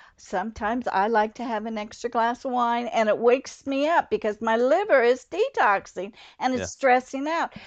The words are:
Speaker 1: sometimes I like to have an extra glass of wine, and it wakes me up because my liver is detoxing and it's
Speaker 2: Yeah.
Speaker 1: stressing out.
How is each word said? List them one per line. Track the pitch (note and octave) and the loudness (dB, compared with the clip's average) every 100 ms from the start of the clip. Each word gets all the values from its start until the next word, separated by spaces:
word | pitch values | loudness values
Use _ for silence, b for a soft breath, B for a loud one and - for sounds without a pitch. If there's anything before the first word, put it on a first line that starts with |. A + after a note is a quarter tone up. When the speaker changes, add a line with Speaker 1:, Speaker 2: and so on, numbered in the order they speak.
| b _ | b _
Speaker 1:
sometimes | - F#3 G#3+ A3 G#3+ B3 A#3+ | -6 -6 -4 -4 -4 -2 -2
I | F#3+ G#3+ | 0 2
like | A3+ A3 - | 2 0 -4
to | |
have | B3+ A3 A3+ | -6 -6 -6
an | A3+ | -8
extra | A3+ - A#3+ | -10 -8 -4
glass | A#3+ A3+ B3 | 0 0 -2
of | C4+ | -4
wine, | B3 A#3 A#3 A#3+ | -2 0 0 -2
and | - A3 | 0 2
it | G3+ | 4
wakes | A#3 C4 - - - | 4 2 0 -14 -6
me | C4+ D4+ | -2 2
up | E4 - | 0 0
because | G#3+ A3 G#3 | -2 -2 -4
my | A3+ A3+ | 0 2
liver | B3+ E4 G#4 C#4 | 2 2 4 4
is | A#3 B3+ - | 4 2 -4
detoxing | E4+ C5 - A#3 G3 - - G3+ B B B | -2 -2 2 2 2 -2 -12 -12 B B B
and | B3+ | -4
it's | B3+ | -2
Speaker 2:
Yeah. | F#3 | -6
Speaker 1:
stressing | - C4+ B3+ B3+ C4+ D4 | -2 2 2 2 -8 -4
out. | E4 C#4 B | -4 -4 B